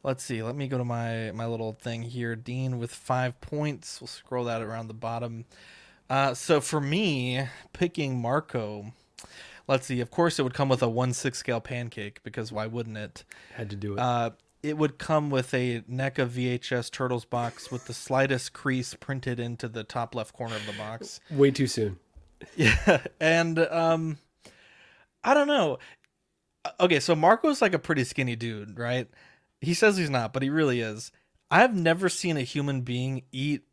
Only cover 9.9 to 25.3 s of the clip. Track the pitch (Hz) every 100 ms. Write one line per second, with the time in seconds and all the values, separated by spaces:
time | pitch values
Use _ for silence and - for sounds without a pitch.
9.9 | 123 117 - 170 - 131 - 135 127 120
10.9 | 113 127 120 139 - - 117 - 123 117
11.9 | 113 104 - 113 110 107 107 110 117 113
12.9 | 110 104 - - - - - 104 101 104
13.9 | 101 123 120 117 - _ _ 147 156 151
14.9 | - - 156 147 135 127 131 123 120 110
15.9 | 127 135 131 123 123 123 123 - 123 113
16.9 | - 127 120 - 120 120 - - 123 -
17.9 | 117 - 131 135 127 - - 139 127 123
18.9 | - - 135 127 120 120 117 120 113 107
19.9 | 120 117 120 107 - 117 110 107 104 107
20.9 | 113 - - - 143 139 135 131 - 107
21.9 | 90 _ - - _ - - 120 - -
22.9 | - - _ 160 165 165 160 165 165 165
23.9 | 165 160 147 _ _ - - - - -
24.9 | _ _ _ 214